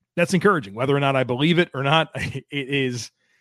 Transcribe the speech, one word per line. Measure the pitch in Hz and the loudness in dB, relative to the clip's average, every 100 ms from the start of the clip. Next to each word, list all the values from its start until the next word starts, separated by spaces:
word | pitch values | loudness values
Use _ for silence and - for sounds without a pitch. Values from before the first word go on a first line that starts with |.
| _ - | _ -4
that's | 175 | 0
encouraging. | 185 202 175 98 | 2 2 2 -2
Whether | 104 135 | -4 0
or | 143 | 2
not | 139 135 | 2 2
I | |
believe | 120 123 156 170 | 0 0 2 2
it | 175 | 0
or | 131 | -2
not, | 139 160 151 | 2 2 0
<laughs> | |
it | 131 131 135 - | -4 -8 -8 -10
is | 143 131 139 131 120 113 _ _ _ | -10 -4 -2 -2 -4 -10 _ _ _